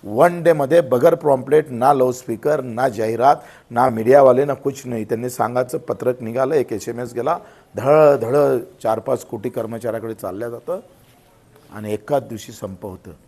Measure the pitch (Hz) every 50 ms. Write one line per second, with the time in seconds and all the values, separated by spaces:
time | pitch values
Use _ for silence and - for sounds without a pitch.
0 | - 98 104 117 156 175 175 175 165 170 165 156 139 127 156 170 160 123 127 123
1 | 131 170 165 165 - 147 139 127 123 - 143 156 151 147 127 113 120 139 147 135
2 | 127 127 123 - - - 117 104 - 151 151 151 131 127 110 113 131 135 110 107
3 | 110 110 113 113 120 135 151 156 - - - - _ _ 120 117 127 131 117 113
4 | 110 113 135 143 139 131 123 127 143 147 135 131 - 139 135 - - 127 123 113
5 | 107 - 120 113 120 123 120 - 113 113 123 123 131 127 - 160 - - 123 -
6 | 113 123 123 120 120 110 117 127 135 131 156 165 165 - - - - 135 117 120
7 | 123 120 120 120 117 143 170 180 - - - _ _ _ _ 101 113 135 147 156
8 | 156 147 143 127 113 113 127 147 143 139 131 120 - - - _ - 113 110 110
9 | - - 131 113 - - - 110 98 127 123 123 113 110 117 113 110 117 107 113
10 | 104 113 113 95 - 95 90 101 113 117 117 117 _ - 175 196 - _ _ _
11 | _ _ _ _ _ _ _ _ _ _ _ - _ _ - 104 107 107 104 107
12 | - - 147 139 120 - 117 104 - - 110 - - 98 95 85 - 104 92 92
13 | _ - 80 _ _